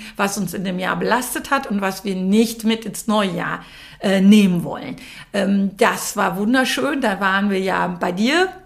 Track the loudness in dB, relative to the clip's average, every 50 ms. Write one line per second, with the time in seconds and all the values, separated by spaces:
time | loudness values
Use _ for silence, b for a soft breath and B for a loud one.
0 | B B B B -4 -2 -2 -4 -6 -4 -4 -6 -4 -4 -4 -4 -2 -2 -2 -2
1 | 0 0 0 0 -2 -4 -6 -8 -4 -2 -2 -2 -2 -2 -4 -2 -2 -2 -4 -4
2 | -6 -6 -4 -2 0 2 4 4 4 2 0 -2 -2 -2 -2 -2 -4 -8 -10 -8
3 | -4 -2 0 0 0 0 -2 -4 -4 -6 -6 -8 B B B B B B B B
4 | -2 2 4 6 8 8 8 8 8 6 4 2 -2 -4 -6 -8 -10 -10 -12 -12
5 | B B B B B B -4 -2 0 2 2 2 2 0 2 2 2 2 2 0
6 | -4 -6 -4 -2 -2 -2 0 0 0 2 2 2 2 2 0 -2 -2 -2 -2 -2
7 | -2 -2 -2 0 0 0 0 2 0 0 0 0 0 0 0 -2 -2 -2 -4 -4
8 | -4 -4 -2 0 0 2 2 2 0 0 -4 -8 -6